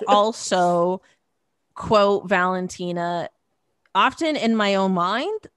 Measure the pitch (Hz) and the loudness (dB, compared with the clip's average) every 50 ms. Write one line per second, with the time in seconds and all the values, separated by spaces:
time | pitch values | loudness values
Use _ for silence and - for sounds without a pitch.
0 | 220 - 208 208 202 220 233 - - - 202 180 175 175 175 175 170 180 185 190 | 2 2 4 4 4 2 0 -4 -6 -2 0 2 2 2 2 2 0 0 -2 -4
1 | _ _ _ _ _ _ _ _ _ _ _ _ _ _ - - - - 226 208 | _ _ _ _ _ _ _ _ _ _ _ _ _ _ -16 -10 -4 2 4 4
2 | 202 202 202 - - 185 202 180 180 185 185 185 185 180 - - 185 175 175 175 | 4 4 2 0 0 0 0 2 2 0 0 -2 -4 -6 -8 -8 -8 -6 -6 -4
3 | 170 170 175 175 156 - _ _ _ _ _ _ _ _ _ _ _ _ - 190 | -4 -4 -4 -4 -6 -8 _ _ _ _ _ _ _ _ _ _ _ _ 0 0
4 | 208 254 254 - 330 320 302 269 - 226 226 220 208 202 202 190 196 190 190 180 | 0 0 0 -2 -4 -2 -2 -2 0 0 0 0 0 0 0 0 0 0 0 0
5 | 170 180 202 233 285 381 440 440 - - _ | 0 0 -2 -2 -4 -6 -6 -8 -10 -14 _